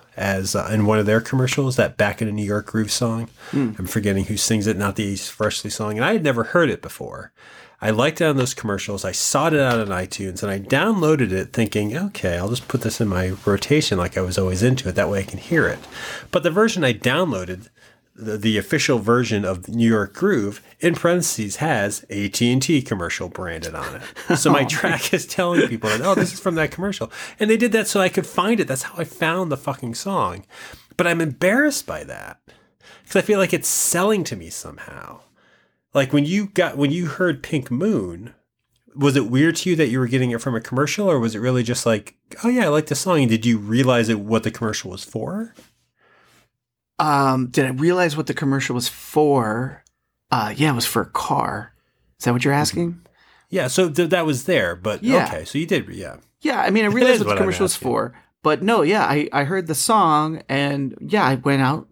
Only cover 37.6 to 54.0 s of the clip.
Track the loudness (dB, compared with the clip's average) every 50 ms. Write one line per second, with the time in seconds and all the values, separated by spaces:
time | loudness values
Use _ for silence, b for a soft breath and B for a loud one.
37.6 | -2 -2 -4 0 0 2 0 0 -2 -4 -8 -12 -14 -16 -18 _ _ _ _ _
38.6 | _ _ _ _ _ _ _ 2 2 4 4 4 2 2 2 4 4 4 2 0
39.6 | 0 0 2 2 2 2 2 0 0 0 2 0 0 0 0 -2 -2 -2 -4 -4
40.6 | -4 -4 -2 0 0 0 0 0 2 2 2 2 2 0 -2 -2 -2 0 2 2
41.6 | 0 0 -2 -2 2 2 0 0 0 -8 _ _ _ _ -18 -4 0 2 2 4
42.6 | 2 4 2 2 2 0 -4 -4 0 2 2 4 4 4 2 2 2 2 0 0
43.6 | 0 0 0 2 4 4 4 4 4 2 0 0 0 0 0 0 0 0 -4 -2
44.6 | -4 -4 -4 -4 -8 -10 -12 -12 -14 -10 -8 -6 -6 -4 -6 -6 -8 -10 -12 -20
45.6 | -20 _ _ _ _ _ _ b b b b b b b b b b b b _
46.6 | _ _ _ _ _ _ _ _ 0 2 4 4 4 4 4 2 0 0 2 2
47.6 | 2 2 0 2 2 2 4 4 2 2 2 -2 -4 -4 -4 -2 0 0 0 0
48.6 | 0 0 -2 -2 -2 -4 -6 -10 -16 -2 2 4 4 6 4 4 2 2 0 -2
49.6 | -4 -6 -8 -12 _ _ _ _ _ _ _ _ _ _ -2 -2 -2 -2 -2 0
50.6 | 2 2 2 0 -2 0 0 -2 -2 0 _ -6 -2 -2 0 0 0 -2 -4 -6
51.6 | -8 -12 _ _ _ _ _ _ _ _ _ _ -2 0 0 2 2 2 2 2
52.6 | 2 0 0 -2 -2 -2 -4 -8 _ b b b b b b b b b -2 -2
53.6 | -2 0 2 2 2 2 2 0